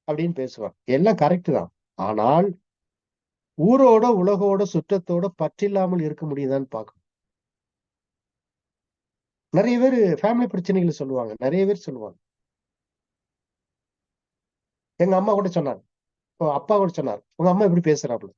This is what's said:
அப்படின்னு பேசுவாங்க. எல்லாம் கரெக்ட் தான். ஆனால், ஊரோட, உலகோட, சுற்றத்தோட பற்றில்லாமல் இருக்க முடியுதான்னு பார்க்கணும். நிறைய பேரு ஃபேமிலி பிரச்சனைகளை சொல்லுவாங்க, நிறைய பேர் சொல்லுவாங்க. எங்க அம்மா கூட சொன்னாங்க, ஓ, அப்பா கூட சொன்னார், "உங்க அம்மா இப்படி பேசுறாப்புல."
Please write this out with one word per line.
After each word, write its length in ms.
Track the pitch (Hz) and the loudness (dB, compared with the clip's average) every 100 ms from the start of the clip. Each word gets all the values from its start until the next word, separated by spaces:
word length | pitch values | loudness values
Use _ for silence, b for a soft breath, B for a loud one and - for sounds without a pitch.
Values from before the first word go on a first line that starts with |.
| - | -8
அப்படின்னு 220 | 151 170 | -4 -4
பேசுவாங்க. 420 | 170 131 - 101 - | -4 -8 -8 -12 -12
எல்லாம் 320 | - 135 202 208 | -2 2 2 2
கரெக்ட் 360 | 151 180 175 | 2 2 0
தான். 180 | 123 85 _ _ | -4 -4 _ _
ஆனால், 540 | - 101 107 113 156 196 180 _ _ _ _ _ _ _ _ _ - | -8 -6 0 2 2 2 -4 _ _ _ _ _ _ _ _ _ 0
ஊரோட, 460 | 175 262 262 220 240 208 | 2 6 6 6 4 2
உலகோட, 460 | 180 196 202 196 | 2 2 0 0
சுற்றத்தோட 640 | 202 165 - 196 175 175 185 - | 0 -4 -2 -4 -2 -4 -4 -4
பற்றில்லாமல் 680 | 151 - 202 196 185 180 | -8 -4 -4 -2 -2 -2
இருக்க 240 | 156 147 156 | -4 -6 -8
முடியுதான்னு 380 | 139 135 139 | -4 -2 -4
பார்க்கணும். 320 | 131 110 110 _ _ _ _ _ _ _ _ _ _ _ _ _ _ _ _ _ _ _ _ _ _ _ _ _ _ | -4 -10 -12 _ _ _ _ _ _ _ _ _ _ _ _ _ _ _ _ _ _ _ _ _ _ _ _ _ _
நிறைய 280 | 165 220 240 | 0 0 2
பேரு 360 | 262 254 196 | 2 2 2
ஃபேமிலி 320 | 147 208 240 240 | 2 0 0 -2
பிரச்சனைகளை 420 | 185 175 190 175 | -4 -2 0 0
சொல்லுவாங்க, 460 | 147 135 127 113 110 | -2 -6 -6 -6 -4
நிறைய 280 | 131 175 196 | -2 0 0
பேர் 100 | 202 | -2
சொல்லுவாங்க. 400 | - 127 104 - _ _ _ _ _ _ _ _ _ _ _ _ _ _ _ _ _ _ _ _ _ _ _ _ _ _ _ _ | -8 -12 -14 -18 _ _ _ _ _ _ _ _ _ _ _ _ _ _ _ _ _ _ _ _ _ _ _ _ _ _ _ _
எங்க 160 | 180 185 | 2 2
அம்மா 160 | 208 | 2
கூட 160 | 202 190 | 0 -2
சொன்னாங்க, 340 | 175 139 - _ _ _ _ _ _ | -4 -4 -8 _ _ _ _ _ _
ஓ, 120 | 160 | -4
அப்பா 240 | 143 - 208 | -4 0 0
கூட 160 | 190 | 0
சொன்னார், 300 | 175 135 104 _ - | -2 -6 -8 _ -2
"உங்க 140 | 180 | 0
அம்மா 140 | 185 | 2
இப்படி 280 | 208 175 165 | 2 2 2
பேசுறாப்புல." 380 | 143 127 117 101 | 0 -2 -8 -10